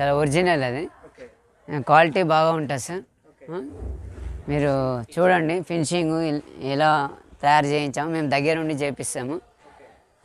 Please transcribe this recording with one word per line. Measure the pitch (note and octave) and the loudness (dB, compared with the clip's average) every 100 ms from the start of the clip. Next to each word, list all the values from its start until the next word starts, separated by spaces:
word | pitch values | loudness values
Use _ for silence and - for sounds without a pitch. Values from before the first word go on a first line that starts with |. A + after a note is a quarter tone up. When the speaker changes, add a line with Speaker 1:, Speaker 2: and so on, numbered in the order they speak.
Speaker 1:
చాలా | C#3+ C#3+ | 0 2
ఒరిజినల్ | D3 D3 F3+ D#3+ | 2 2 2 2
అది. | C3 B2 F3 - - | 0 -4 -8 -12 -20
Speaker 2:
ఓకే. | - B2+ _ _ _ - | -20 -20 _ _ _ -8
Speaker 1:
ఆ, | D3+ | -6
క్వాలిటీ | B2+ D3+ E3+ E3+ | 4 6 6 4
బాగా | D#3+ D#3+ D#3+ | 2 4 4
ఉంటుంది | E3 C#3+ C#3 | 2 -2 -4
సార్. | - F3 | -6 -10
Speaker 2:
ఓకే. | A#3+ _ _ _ C3+ | -12 _ _ _ -12
Speaker 1:
ఆ, | E3+ C4+ - - - - - - - - | -10 -10 -10 -12 -12 -14 -14 -12 -10 -4
మీరు | D3 C#3+ C3+ C3 B2 | 0 0 0 0 -4
చూడండి | A2 - F3+ F3+ D#3 F3 | -6 0 4 4 2 -2
ఫినిషింగ్ | E3 E3+ D3 F3 D#3+ D3+ | -2 -2 0 0 0 0
ఎల్-, | E3 D3 - - | 0 -2 -6 -10
ఎలా | C3 C#3 D#3 D#3 C#3 - - - | -4 2 4 2 0 -6 -20 -2
తయారు | C#3+ D3+ C#3+ | 4 4 4
చేయించాము, | D3 D3 B2+ D3+ | 0 -2 -4 -4
మేము | D#3+ D3+ | -2 0
దగ్గరుండి | C#3 C#3+ D#3+ D#3 | 0 2 0 -2
చేపిస్తాము. | D3 C#3+ C3+ C#3+ D3+ B2 | -2 -4 -6 -8 -8 -6
Speaker 2:
ఓకే. | E3+ - _ - - - _ _ _ | -8 -10 _ -20 -20 -20 _ _ _